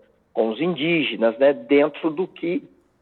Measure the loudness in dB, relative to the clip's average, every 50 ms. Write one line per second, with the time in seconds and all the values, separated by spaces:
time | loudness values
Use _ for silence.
0 | _ _ _ _ _ _ -2 -2 -2 -2 -2 -2 -2 -2 -2 -2 -2 -2 0 0
1 | -2 -2 -2 0 0 0 2 4 2 2 2 2 0 2 4 4 4 2 0 -4
2 | -6 -4 -4 -4 -6 -8 -8 -8 -6 -6 -6 -6 -8 -12 _ _ _ _ _ _